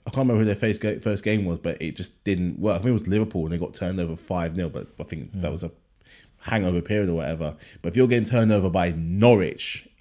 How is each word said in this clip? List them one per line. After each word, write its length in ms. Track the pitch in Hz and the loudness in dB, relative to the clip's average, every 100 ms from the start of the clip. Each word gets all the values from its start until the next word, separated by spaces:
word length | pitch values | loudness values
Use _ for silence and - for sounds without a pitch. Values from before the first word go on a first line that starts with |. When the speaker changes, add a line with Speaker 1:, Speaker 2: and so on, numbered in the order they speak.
| - | -6
Speaker 1:
I 40 | |
can't 80 | 135 131 | 0 2
remember 120 | 110 | 4
who 40 | |
their 100 | 107 | 4
first 260 | 101 113 104 | 2 0 0
ga-, 160 | 107 - | -2 -2
first 240 | 110 101 | -2 -2
game 200 | 104 107 95 | 0 0 0
was, 120 | 82 | -2
but 220 | 87 - | -4 -4
it 160 | 80 73 | -6 -6
just 260 | 90 - | -10 -6
didn't 340 | 104 90 90 - | -2 0 -2 -2
work. 140 | 104 | -2
I 40 | 87 | 0
think 120 | 120 | 2
it 20 | |
was 160 | 113 92 | 0 2
Liverpool 360 | 104 110 90 | 0 0 -2
and 80 | 78 | -2
they 60 | 85 | -4
got 140 | 85 | -6
turned 240 | - 90 95 | -6 -4 -4
over 160 | 82 82 | -4 -6
five 380 | - 90 82 | -6 -4 -2
nil, 140 | 85 82 | -4 -6
but 180 | 73 - - | -6 -12 -14
I 20 | |
think 280 | - 80 - 98 | -12 -10 -10 -6
that 80 | 82 | -6
Speaker 2:
Mm. 40 | |
Speaker 1:
was 100 | 80 | -6
a 60 | 87 - _ _ _ - _ _ | -8 -12 _ _ _ -20 _ _
hangover 420 | - 113 90 87 | -4 0 2 0
period 260 | 82 104 95 | 0 0 0
or 60 | |
whatever. 420 | 82 71 80 78 73 - - | -2 -4 -4 -6 -8 -16 -10
But 60 | 85 | -2
if 80 | 101 | 2
you're 100 | 127 | 4
getting 220 | 120 107 | 4 2
turned 240 | 123 110 | 2 4
over 160 | 107 92 | 4 2
by 220 | 90 87 | 2 0
Norwich 1000 | 82 82 95 117 110 82 - - - - _ | -2 -2 4 6 8 4 -2 -8 -10 -14 _